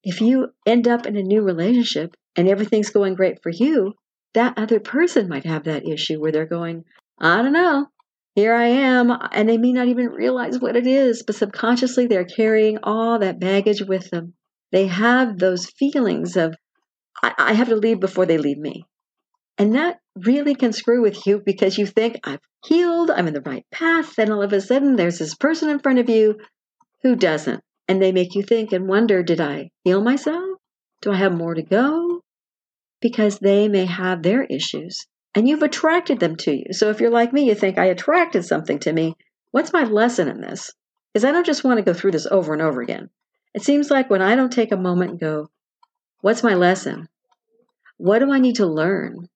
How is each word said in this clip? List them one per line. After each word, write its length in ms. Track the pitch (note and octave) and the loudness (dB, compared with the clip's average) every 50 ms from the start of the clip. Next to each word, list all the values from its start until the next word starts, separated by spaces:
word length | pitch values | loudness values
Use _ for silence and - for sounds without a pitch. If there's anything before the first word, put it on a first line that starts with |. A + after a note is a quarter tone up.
| _ | _
If 180 | F#3+ F3 - | -8 -4 0
you 280 | A3 A#3 C4 C4 B3 - _ _ _ | 2 2 2 2 0 -4 _ _ _
end 220 | G#3 A#3 A#3+ A3 | 2 2 4 4
up 200 | A#3+ A#3+ A#3 A#3 | 2 0 0 -2
in 80 | - G#3 | -6 -6
a 80 | G3+ F#3+ | -4 0
new 180 | F#3+ G#3 A3 | 0 0 2
relationship 720 | G#3 F#3+ F3 E3 E3+ G#3 B3 A#3+ A#3 - - D3+ D#3 F3 _ _ _ _ _ | 2 0 -2 0 0 2 2 2 2 0 -4 -6 -6 -8 _ _ _ _ _
and 120 | - F3 F#3+ | 2 2 2
everything's 420 | G3 G3 G#3+ G#3 A3+ G#3+ G#3 - | 2 2 0 0 0 0 0 0
going 240 | - G#3 G3+ F#3+ F#3 | 0 0 0 0 0
great 260 | F3+ F#3+ F3+ - - | 0 0 0 0 -4
for 80 | _ E3 | _ -10
you, 440 | E3+ F3+ A#3 D4 D#4+ B3+ F#3+ G3 G#3+ _ _ _ _ _ _ _ _ | -2 0 0 2 2 2 0 -2 -6 _ _ _ _ _ _ _ _
that 240 | A3 A#3+ B3 A#3+ | 0 0 0 0
other 240 | A3 G#3+ G#3+ A#3 G#3 | -4 -2 0 0 -2
person 480 | G#3+ - A#3 C#4+ F4 F4 - B3 G3+ F3+ | -2 -2 0 0 0 2 2 0 0 0
might 160 | D3+ C3+ - | -6 -6 -4
have 180 | D#3+ D#3+ D#3 D3+ | -4 -6 -4 -4
that 240 | E3 D#3 D3 - | -4 -6 -4 -4
issue 320 | D#3+ D#3 D3+ - - D#3+ D3+ | -6 -6 -6 -6 -6 -6 -4
where 120 | D3+ D#3+ D#3 | -4 -2 -2
they're 120 | D#3 D#3+ | -2 -4
going, 380 | D#3 E3+ E3+ E3+ E3 E3 E3 E3 _ _ _ _ _ _ | -4 -6 -6 -6 -8 -8 -10 -14 _ _ _ _ _ _
"I 240 | _ - E3 F3 G#3+ | _ 2 2 2 4
don't 120 | A#3+ C#4 C#4+ | 2 2 2
know, 340 | E4 F4+ F4 D4 C#4 C#4+ _ _ _ _ _ _ _ _ _ _ | 2 2 2 2 0 -2 _ _ _ _ _ _ _ _ _ _
here 180 | G3+ G#3 A3+ A#3 | 0 2 2 2
I 140 | A#3 A#3 | 2 4
am," 500 | A#3 A#3+ C4+ C#4 C4 B3+ B3 A#3+ A#3+ A#3+ A#3+ - - | 2 2 2 2 4 4 4 4 2 0 -2 -6 -6
and 160 | - - G#3+ A3 | -2 0 2 2
they 80 | A3+ | 2
may 140 | A3+ A#3 B3 | 2 2 2
not 160 | B3 B3+ B3 | 2 2 0
even 220 | B3 B3 B3 B3 A#3 | 0 0 0 -2 -4
realize 500 | - - A3+ B3+ B3+ B3 A#3+ - B3 B3+ | -4 -2 -2 0 0 -2 -4 -4 -4 -4
what 160 | B3+ - A#3 | -4 0 0
it 100 | A#3+ A#3+ | 0 2
is, 380 | B3+ C4 C#4 C4+ B3 A3+ A#3 - | 2 2 4 4 2 0 -2 -4
but 140 | - G#3 | -8 -4
subconsciously 680 | - A3 G#3 - - - A3+ B3 A#3+ C4 B3 B3 B3+ B3 | -4 -4 -4 -4 -4 0 0 2 2 0 0 0 0 0
they're 200 | A#3+ G#3 F#3 F3+ | 0 0 -4 -4
carrying 520 | F3+ - - A3 A3 A3 A3 G#3+ G#3+ G#3+ G#3+ - | -4 -2 0 0 2 4 4 2 2 0 -2 -4
all 340 | G#3 G#3+ A3 A3+ A#3 A#3 | -4 -2 -2 0 0 0
that 220 | A3+ G3+ F#3+ F3 F3 | 0 0 -2 -2 -4
baggage 420 | F3+ F#3 G3 G3+ G3+ G#3+ G#3 G3+ | -2 0 0 2 2 2 0 0
with 300 | G3 G3 F#3+ F#3 F#3 - | -2 -4 -4 -4 -4 -6
them. 220 | - E3+ E3 F3 _ _ _ _ _ _ _ _ | -8 -8 -8 -10 _ _ _ _ _ _ _ _
They 160 | - F#3 G3 | 2 2 2
have 520 | F#3+ F3 F#3 A3 A#3+ B3 B3+ C4 A#3 G3+ F3 | 2 0 0 2 4 4 4 2 0 0 0
those 280 | F#3 F#3 F3+ F3 F3+ | 0 0 0 -2 -6
feelings 680 | - _ _ C#4 C#4 D4 C#4+ A#3+ G3 F3 D#3 E3+ F3+ F3+ | -12 _ _ -2 0 0 0 0 0 -2 -2 -4 -2 0
of, 180 | F#3 E3 D#3+ E3 _ _ _ _ _ _ _ _ _ _ _ _ - - | 0 0 -2 -4 _ _ _ _ _ _ _ _ _ _ _ _ -4 -4
"I, 100 | A#2 - | -4 0
I 160 | - C#3+ - A3 | 0 2 2 2
have 160 | A3 B3 A#3 | 2 2 2
to 80 | A3+ | 0
leave 240 | G#3+ G#3 A3+ A3+ F#3 | 0 2 0 0 0
before 240 | F#3+ F#3 - F#3 F#3 | -2 -4 0 0 0
they 120 | E3 E3 | 2 2
leave 200 | D#3 C#3+ C#3+ C#3+ | 0 0 -2 -4
me." 280 | D3 D3+ E3 - E3 E3 _ _ _ _ _ _ _ _ _ _ _ _ _ _ | -4 -8 -10 -12 -12 -18 _ _ _ _ _ _ _ _ _ _ _ _ _ _
And 160 | - G3+ G#3+ A3 | 0 2 2 2
that 280 | C#4 D#4+ F4 E4+ _ _ _ _ | 2 0 -2 -4 _ _ _ _
really 380 | F#3+ F3+ A3 B3+ C#4+ C#4+ D4 C#4 | -4 0 0 0 2 2 0 0
can 200 | - C4 A3+ G#3+ | 0 0 -2 -2
screw 280 | - - - A#3+ B3 | -2 0 0 2 4
with 240 | A#3 G#3 G3+ - - | 2 0 0 -2 0
you 160 | G3+ G3+ G#3 G3+ | 0 0 0 0
because 340 | G3 F#3+ F#3+ G3 F#3+ F#3+ | -4 0 0 0 0 2
you 80 | - G#3 | 0 -4
think, 340 | F#3+ - A3 A3 A#3 A#3 - - | 0 0 0 0 0 -4 -6 -10
"I've 160 | - C#3 D3 _ _ _ _ - | -10 -12 -12 _ _ _ _ -2
healed, 440 | - D#4 E4+ F4 E4+ E4+ E4+ E4+ E4 | 0 2 2 2 2 0 0 0 0
I'm 180 | - - F3+ | 0 0 -2
in 60 | D#3+ D3+ | -2 -4
the 80 | C#3+ | -6
right 240 | - - C3 - - _ | -8 -8 -10 -10 -12 _
path," 440 | - - E4 E4 E4 E4 D#4 - - | -10 -4 0 0 0 0 -2 -4 -2
then 140 | - A3 G#3+ | -2 0 0
all 120 | G#3+ G3+ G3+ | 0 -2 -2
of 80 | G3+ | 0
a 80 | G#3 G3 | -2 -2
sudden 380 | G3 - B3 C#4 C#4 C#4 C4 | 0 0 0 2 4 2 2
there's 200 | G#3 E3+ F3 E3+ | 2 2 0 -2
this 160 | - E3 D#3 - | -4 -8 -8 -4
person 360 | _ - D4+ D#4+ D#4+ D#4+ D4+ | _ -2 -2 0 0 -2 -2
in 100 | D4 C#4+ | -2 -2
front 200 | - C#4 C4 B3 | 0 2 2 2
of 100 | A#3+ A#3+ | 2 2
you 280 | A3+ A3 G#3+ G#3+ G#3+ G#3+ - _ _ _ _ _ _ _ _ _ _ _ | 2 4 4 2 2 -2 -10 _ _ _ _ _ _ _ _ _ _ _
who 140 | - C4 A#3+ | 0 0 2
doesn't. 480 | - F#3+ E3+ D#3 D3+ - C#3 - - _ _ _ _ _ | 2 2 0 0 -2 -4 -6 -8 -8 _ _ _ _ _
And 140 | - F#3+ F#3+ | -2 2 2
they 100 | F#3+ F#3+ | 2 2
make 220 | F#3 F#3 F3+ F3+ - | 2 2 0 0 -2
you 80 | G3+ | -4
think 320 | G3+ - A#3 A3+ A3 G#3+ G3 | 0 0 0 0 0 -2 -4
and 160 | F#3 F#3 F#3+ | -4 -2 0
wonder, 320 | F#3+ G#3 A#3 A3 G3+ F3+ F3 | 2 2 2 2 2 0 2
"Did 160 | E3 E3 D#3 | 0 -2 -2
I 300 | D#3+ D3 C#3+ D3 C#3 E3+ _ _ _ | -2 -4 -6 -8 -12 -14 _ _ _
heal 180 | F3+ F#3 G3 | 0 2 2
myself? 560 | G#3+ A#3+ C4+ C4+ - D4 D#4+ F4 F#4 F#4+ F#4+ _ _ _ _ _ _ _ _ _ | 2 2 0 0 -2 -4 -4 -4 -6 -8 -10 _ _ _ _ _ _ _ _ _
Do 100 | - G3+ | -4 -2
I 60 | G3+ | 0
have 200 | F#3 G3 F#3 F3 | 0 0 0 0
more 160 | E3 E3 E3+ E3+ | -2 -4 -6 -6
to 80 | E3 | -8
go?" 600 | D#3 - F#3+ A3 B3+ C#4+ D#4 E4 E4+ F4 F4 F4 _ _ _ _ _ _ _ _ _ _ _ _ _ _ _ _ | -4 0 0 2 2 0 0 -2 -2 -4 -6 -6 _ _ _ _ _ _ _ _ _ _ _ _ _ _ _ _
Because 380 | - A#3 A#3 - G#3+ G#3 G3+ | -4 -4 0 0 0 0 0
they 300 | - F#3+ G3 G3 G3+ G#3 | 0 0 2 4 4 2
may 180 | G#3+ G3+ F#3+ F#3 | 2 2 0 0
have 380 | F3+ F3 F#3 F#3 F#3 F#3 E3+ D#3+ | -2 -4 -4 -4 -4 -4 0 0
their 200 | F3 G#3+ C4 - | 0 0 0 -2
issues 600 | - C3+ C3+ - - - - D#3 F3+ G3 - - _ _ _ _ _ - | -4 -6 -8 -6 -8 -8 -10 -12 -12 -14 -16 -18 _ _ _ _ _ -2
and 120 | G3+ A3+ | 2 2
you've 140 | C4 D4+ D4+ | 2 2 2
attracted 580 | D4+ D4 D4+ - - D#4 D#4+ F4 E4+ - C#4+ - | 0 -2 -2 0 0 2 2 2 0 -2 -2 0
them 160 | F3 D#3+ D#3+ | 0 -2 -2
to 140 | D#3+ - - | -4 -4 -4
you. 220 | D3 - - - F#3 | -4 -4 -6 -8 -2
So 160 | - G#3+ G#3+ | -2 0 0
if 100 | G#3+ G#3+ | 0 0
you're 120 | A3 A#3 | 0 2
like 200 | A#3 A#3 A#3 A#3+ | 2 2 2 2
me, 120 | B3+ D4 C#4+ | 2 2 2
you 100 | B3 G#3 | 2 2
think, 240 | G#3 G#3 F#3+ F#3+ | 2 0 -2 0
"I 80 | F#3 F3+ | 2 0
attracted 580 | F#3 F3+ F3+ - - D#4 F4+ E4+ E4 - F#3+ F3 | 0 0 0 -2 0 2 2 2 2 -2 -4 -2
something 360 | - D#3 D3+ D#3+ - D3 C#3+ | -2 -4 -4 -2 -4 -6 -2
to 120 | - D#3 | -2 -2
me. 240 | D#3+ E3 D#3+ D#3+ D#3+ _ _ _ _ _ _ _ | 0 0 -2 -2 -4 _ _ _ _ _ _ _
What's 200 | - C4 E4+ - | -2 -2 -2 0
my 120 | - E4+ C#4 | 0 0 2
lesson 440 | A3 G#3+ G#3 A3+ A#3+ A#3+ - E3 | 2 2 2 2 2 2 0 -2
in 140 | C3 - - | -2 -4 -8
this? 320 | - - - - - - - _ _ _ _ _ _ _ _ | -12 -12 -12 -14 -14 -16 -20 _ _ _ _ _ _ _ _
'Cause 100 | G#3 A3 | 0 0
I 80 | C4+ | 2
don't 140 | D4+ F4 F4 | 2 2 0
just 180 | E4+ D4 - - | 0 -2 0 0
wanna 200 | B3+ A#3+ A3 F#3+ | 0 0 2 2
go 100 | F#3+ E3+ | 0 0
through 180 | E3+ - G3 | 2 0 0
this 140 | E3+ D3+ - - | 0 0 -2 0
over 220 | - F#3+ E3 D3+ D#3 | 0 0 0 0 -4
and 80 | D3+ | -2
over 200 | D#3+ D#3 C3+ B2 | -2 -2 -2 -4
again." 300 | A#2+ - - - - - _ _ _ _ _ _ _ _ _ | -6 -8 -10 -10 -12 -18 _ _ _ _ _ _ _ _ _
It 80 | G3+ | -4
seems 300 | - - C#4+ D4 D4 C#4+ | 0 2 2 2 2 2
like 180 | C#4+ C4+ B3+ B3+ | 2 0 2 2
when 140 | G3+ F#3+ - | 0 2 2
I 120 | G3 A3+ | 2 2
don't 160 | C4 C4 B3 | 2 0 0
take 200 | B3 B3 A3+ G#3+ | 0 -2 0 0
a 60 | G#3 | -2
moment 340 | F#3 F#3 F3+ F3 F3+ F3+ F3+ | -2 -2 -2 0 0 -2 -2
and 80 | F3 E3+ | -4 -6
go, 320 | E3 D#3 D#3 D3+ D3+ - _ _ _ _ _ _ _ _ _ _ _ _ _ _ | -6 -6 -6 -6 -8 -12 _ _ _ _ _ _ _ _ _ _ _ _ _ _
"What's 220 | - G3+ A#3 A#3+ A#3+ | 0 0 0 2 2
my 120 | A#3 G3 | 2 2
lesson? 520 | F3+ F3+ F3 F#3+ F#3 - - - - E3 - _ _ _ _ _ _ _ _ _ _ _ _ _ _ _ - _ | 4 4 2 2 0 -4 -10 -10 -10 -14 -18 _ _ _ _ _ _ _ _ _ _ _ _ _ _ _ -20 _
What 220 | _ - F3+ G#3 A#3 | _ 0 2 4 4
do 120 | C4+ C#4 | 4 2
I 80 | C#4 C4+ | 4 4
need 160 | B3+ B3 A#3 | 2 2 2
to 100 | A#3 G3+ | 2 0
learn?" 640 | E3+ D#3 D#3 D#3+ F3+ G3 F3 - - - E3+ F3 - _ | 0 0 -2 -2 -2 -2 -2 -4 -8 -10 -14 -18 -20 _